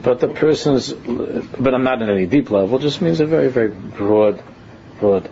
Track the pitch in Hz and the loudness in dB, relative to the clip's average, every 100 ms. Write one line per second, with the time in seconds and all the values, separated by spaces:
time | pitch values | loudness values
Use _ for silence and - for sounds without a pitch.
0 | 127 123 143 - 156 139 151 131 - - | 0 0 0 0 0 2 2 0 -2 -8
1 | - 120 - 113 - - 127 127 131 127 | -8 -6 -6 -6 -8 -2 0 2 0 0
2 | 107 101 90 143 - 101 95 135 147 - | 0 0 2 0 2 0 2 0 -2 -2
3 | 165 165 151 156 135 123 110 101 - - | 0 0 2 2 2 2 0 -2 -12 -4
4 | 101 107 104 95 - - - - - - | 2 4 4 0 -10 -20 -20 -20 -18 -2
5 | 104 95 - | 2 2 -2